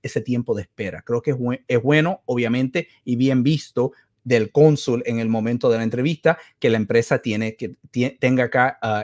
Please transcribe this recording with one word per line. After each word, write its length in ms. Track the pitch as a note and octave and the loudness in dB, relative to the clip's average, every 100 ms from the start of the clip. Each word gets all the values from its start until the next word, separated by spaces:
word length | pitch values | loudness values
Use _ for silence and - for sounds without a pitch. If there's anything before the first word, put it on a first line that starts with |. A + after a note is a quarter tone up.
ese 180 | - - | -8 -6
tiempo 340 | A2 A#2+ A#2+ | -4 -4 -2
de 80 | G#2 | -4
espera. 400 | F#2 - G2+ D#2+ | -6 -10 -10 -10
Creo 200 | - A#2 | -6 -4
que 80 | D3+ | -4
es 80 | C3 | -4
buen-, 260 | A#2+ C3 - | -4 -6 -2
es 160 | B2 | 0
bueno, 400 | A#2+ D3+ D#3+ G3 - | 2 2 2 -2 -4
obviamente, 640 | B2 A#2 B2 C3 - - _ | -2 0 0 -2 -4 -6 _
y 120 | - A#2+ | -6 0
bien 260 | C3 C3 | 2 2
visto 500 | B2 D#3 - - B2+ - _ _ | 2 0 -2 -4 -4 -6 _ _
del 300 | B2 B2 G#2+ | 0 0 2
cónsul 500 | - D#3 D3 - A#2+ A#2+ | 4 6 4 0 -2 -2
en 120 | A#2 | -2
el 120 | A2+ | -2
momento 400 | A2+ A2 A#2 C3 | -2 -2 0 0
de 80 | A2+ | 0
la 60 | |
entrevista, 520 | A2+ A#2+ C#3 E3 D#3+ E3+ - _ | 0 -2 -2 0 0 0 -6 _
que 100 | C3 | 0
la 80 | A2+ | 0
empresa 440 | G#2 A#2 A#2 C#3 | 2 0 2 0
tiene 360 | - G#2+ A2 A2 | -2 -4 -4 -6
que, 160 | A2+ - - | -12 -12 -8
tie-, 280 | B2 B2 - | -4 -2 0
tenga 240 | B2+ B2+ | 0 2
acá, 340 | A#2+ B2+ B2+ - | 2 2 0 0
ah, 200 | A2+ G#2 | -4 -4